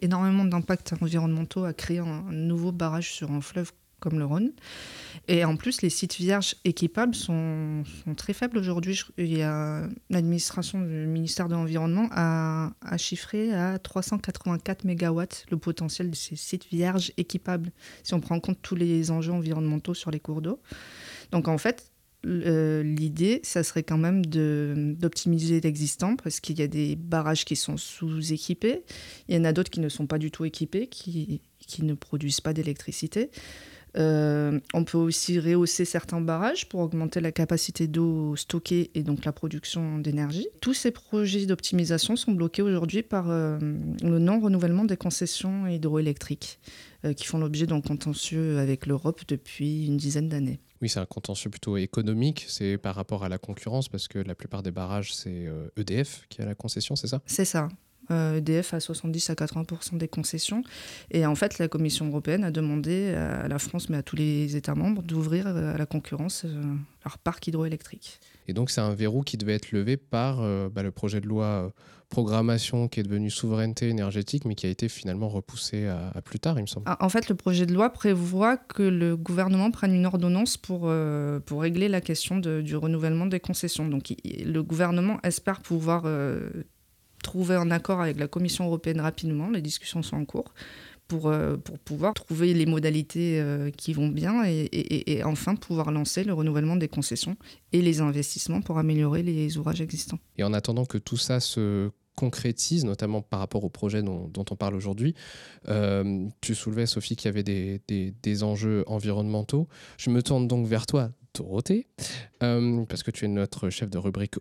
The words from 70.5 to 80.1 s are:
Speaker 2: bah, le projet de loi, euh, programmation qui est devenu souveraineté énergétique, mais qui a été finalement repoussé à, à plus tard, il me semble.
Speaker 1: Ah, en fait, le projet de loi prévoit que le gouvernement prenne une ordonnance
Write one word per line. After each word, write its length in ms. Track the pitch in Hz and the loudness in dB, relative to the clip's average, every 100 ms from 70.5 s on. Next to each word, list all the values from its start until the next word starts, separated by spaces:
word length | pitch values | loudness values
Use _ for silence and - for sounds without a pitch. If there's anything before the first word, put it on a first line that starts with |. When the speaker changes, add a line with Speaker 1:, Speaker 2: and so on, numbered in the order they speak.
| 98 95 | 0 -2
Speaker 2:
bah, 160 | 101 | -2
le 80 | 98 | -4
projet 300 | - 104 104 | -2 -2 -2
de 60 | 104 | 0
loi, 180 | 107 107 | 0 0
euh, 240 | 101 92 - - - _ | 0 -2 -8 -20 -20 _
programmation 800 | - 110 110 113 117 - 120 120 | 0 2 4 4 2 0 0 0
qui 100 | - | 0
est 40 | |
devenu 280 | 101 101 107 | 0 0 0
souveraineté 560 | - 113 110 113 113 117 | -2 0 0 0 0 0
énergétique, 560 | 113 98 101 98 147 | 0 0 -2 -2 -2
mais 100 | 117 104 | -2 -2
qui 100 | - | -2
a 40 | |
été 200 | - 117 | -2 -2
finalement 400 | - 98 92 107 | -4 -4 -2 -2
repoussé 580 | 101 - 120 - 107 104 | -4 -6 -8 -6 -2 -2
à, 240 | 87 90 | -2 -4
à 80 | - | -8
plus 200 | - - | -8 -2
tard, 180 | 165 151 | 0 0
il 40 | |
me 40 | 104 | -2
semble. 180 | - 107 | -4 -2
Speaker 1:
Ah, 100 | 180 | 2
en 80 | 190 | 4
fait, 220 | 226 233 | 4 2
le 60 | 190 | 0
projet 300 | - 180 175 | 2 4 4
de 80 | |
loi 160 | 180 233 | 4 4
prévoit 680 | - 208 180 175 185 220 254 | 4 4 4 2 4 4 4
que 260 | - - | -2 2
le 320 | 196 180 170 165 | 4 4 4 2
gouvernement 560 | 165 175 185 190 208 | 0 2 4 4 4
prenne 240 | 233 196 185 | 4 4 6
une 100 | |
ordonnance 520 | 180 | 4